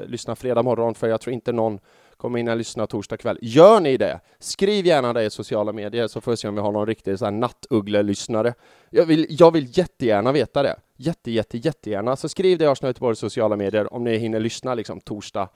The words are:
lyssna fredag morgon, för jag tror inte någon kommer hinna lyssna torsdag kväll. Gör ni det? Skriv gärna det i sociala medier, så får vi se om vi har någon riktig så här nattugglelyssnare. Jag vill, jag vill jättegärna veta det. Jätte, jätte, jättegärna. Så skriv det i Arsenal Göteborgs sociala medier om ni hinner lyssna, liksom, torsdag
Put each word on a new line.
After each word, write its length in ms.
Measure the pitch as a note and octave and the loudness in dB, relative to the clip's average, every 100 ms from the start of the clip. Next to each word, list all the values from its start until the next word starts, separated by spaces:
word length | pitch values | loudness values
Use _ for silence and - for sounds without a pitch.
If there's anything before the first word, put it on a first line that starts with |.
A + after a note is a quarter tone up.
| G2 | -10
lyssna 280 | A#2+ - A#2 | -10 -8 -6
fredag 280 | B2+ A#2 | 0 2
morgon, 320 | B2 A2+ A#2 A2 | 2 2 0 0
för 120 | A#2 | -2
jag 140 | A2+ | -2
tror 120 | - | -4
inte 180 | B2 - | -6 -4
någon 280 | A#2+ A2 G2+ - _ _ _ | 0 0 -2 -12 _ _ _
kommer 200 | B2 A#2+ | -6 -4
hinna 180 | A#2 A#2 | -2 -4
lyssna 320 | A2+ - G#2+ | -4 -6 -6
torsdag 300 | A2 G2+ A2+ | -6 -8 -6
kväll. 220 | A#2 G2+ | -6 -6
Gör 380 | A#2 A#2+ F#3 A3+ | 2 8 10 10
ni 180 | D#3+ B2 | 4 2
det? 220 | G2+ D2 - _ | 0 -2 -12 _
Skriv 460 | - - G3 G#3 F3 | -14 -2 0 2 2
gärna 280 | D3+ B2 | 2 2
det 100 | A#2 | 0
i 60 | G#2+ | -2
sociala 440 | - G#2+ A2 G#2 | -4 -6 -4 -2
medier, 340 | G#2+ G#2 A#2 A2 | -4 -6 -4 -4
så 140 | - | -6
får 100 | B2+ | -4
vi 60 | A2+ | -4
se 100 | G#2+ | -4
om 80 | G#2 | -4
vi 60 | |
har 100 | G#2 | -2
någon 160 | G#2 G#2+ | -2 -2
riktig 320 | A2 - G2 | -4 -4 -4
så 60 | A2 | -4
här 60 | |
nattugglelyssnare. 1200 | G#2 A#2+ - - A2+ G2+ G#2 G#2 G2+ - A2+ A2+ A#2+ _ _ _ | -2 -4 -6 -4 -2 0 0 0 -2 -4 -2 -2 -4 _ _ _
Jag 160 | - E3 | 0 2
vill, 200 | D#3 D#3 | 2 0
jag 220 | D3+ E3 | 6 6
vill 260 | E3 B2+ A#2+ | 6 0 -2
jättegärna 540 | E3+ - B2 G2+ A#2 | -2 -2 2 2 2
veta 320 | C#3+ A2 - | 0 0 -2
det. 120 | C3 - _ _ | -2 -4 _ _
Jätte, 340 | C3+ E3+ - | -8 -6 -4
jätte, 260 | A2+ G2+ A#2+ | -4 -4 -4
jättegärna. 580 | C#3+ C#3+ - G2+ A2 C3 | -6 -6 -6 -4 -2 -4
Så 140 | D#3 | -4
skriv 280 | - F#3 F3 | 0 2 4
det 80 | D#3 | 2
i 20 | |
Arsenal 220 | C3+ C3+ | 2 -2
Göteborgs 300 | B2 B2+ A2 | -2 -2 -2
sociala 360 | A2+ B2 A2 G#2 | -4 0 0 0
medier 380 | G2 G#2+ G2+ | 0 0 -2
om 100 | B2 | -4
ni 140 | A#2+ A2+ | -2 -2
hinner 220 | A2+ A2 | -2 -2
lyssna, 340 | A2+ - C3 | -4 -4 -6
liksom, 280 | A#2+ G#2 F2+ | -6 -8 -12
torsdag 480 | - G#2 - G#2+ F#2+ | -12 -12 -10 -8 -8